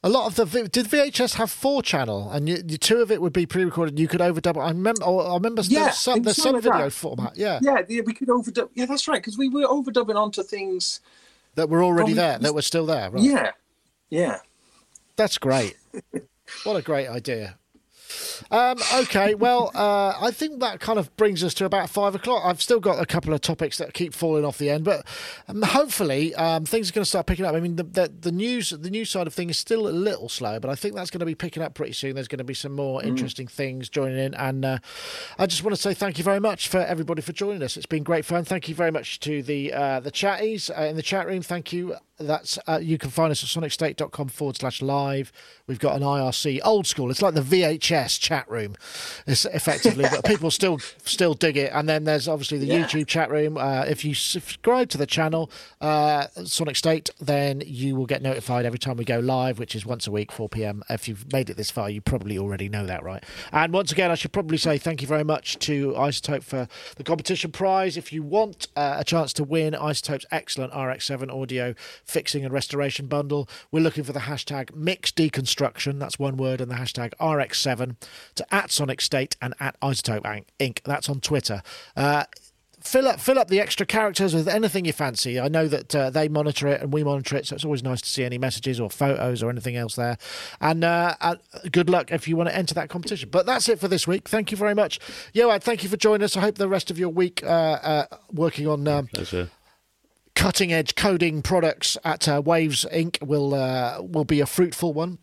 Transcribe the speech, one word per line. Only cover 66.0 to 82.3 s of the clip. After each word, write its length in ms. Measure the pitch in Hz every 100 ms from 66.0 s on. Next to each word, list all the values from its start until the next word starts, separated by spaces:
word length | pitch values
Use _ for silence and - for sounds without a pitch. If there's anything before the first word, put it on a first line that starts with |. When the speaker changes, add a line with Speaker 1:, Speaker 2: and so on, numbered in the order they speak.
| 143 135 - 143
Speaker 1:
for 240 | - 135 120 - - -
the 80 |
competition 460 | 143 165 - 185 170
prize. 460 | - 190 190 190 160
If 160 | 160
you 100 | 156
want, 460 | 147 196 220 170 - -
uh, 200 | 143 143
a 60 |
chance 280 | 143 170 139
to 120 | -
win 300 | 143 160 156
iZotope's 520 | 143 147 139 - 139 -
excellent 420 | 160 - - 131
R 160 | 143 131
X 160 | 131 -
seven 220 | 135 131
audio 460 | 131 131 127 123 117 - - -
fixing 320 | 165 - 147
and 80 | 135
restoration 540 | 135 - 143 139 131 135
bundle, 420 | 143 143 147 127 - -
we're 120 | 156
looking 220 | 160 151
for 80 | 135
the 80 | 139
hashtag 540 | 113 143 - 143 127
mix 360 | 156 160 185 -
deconstruction, 880 | - 156 - 127 - 113 - 143 139
that's 200 | 143 -
one 180 | 139 131
word, 240 | 131 131
and 100 | 123
the 40 |
hashtag 400 | 123 127 - 117 -
R 220 | 160 151
X 180 | 120 -
seven 380 | 143 120 127 120 - - -
to 200 | - -
at 160 | 196 -
Sonic 300 | - 139 131
State 340 | - 139 139 -
and 140 | 127 -
at 220 | 139 -
Isotope 640 | 139 127 - 107 101 107 - _
Inc. 220 | 131 117
That's 240 | - 143 -
on 120 | 139
Twitter. 420 | - 147 - 101 - - - -
Uh, 280 | 139 147 -